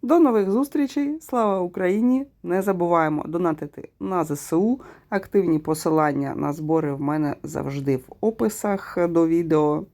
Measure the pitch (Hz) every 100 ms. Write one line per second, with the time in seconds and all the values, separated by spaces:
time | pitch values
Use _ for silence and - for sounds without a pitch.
0 | 240 339 302 226 190 214 285 302 277 294
1 | 285 311 - 247 214 190 180 180 180 208
2 | 247 254 277 _ 175 180 196 185 175 170
3 | 156 151 - 165 175 156 147 - - _
4 | 190 185 160 143 - 160 214 262 - -
5 | _ 202 - 202 175 156 151 156 165 156
6 | 151 139 139 - 143 147 151 160 151 139
7 | 143 156 147 - 147 151 139 139 139 131
8 | - - 214 220 220 - 208 196 - -
9 | 175 165 165 165 165 156 151 151 190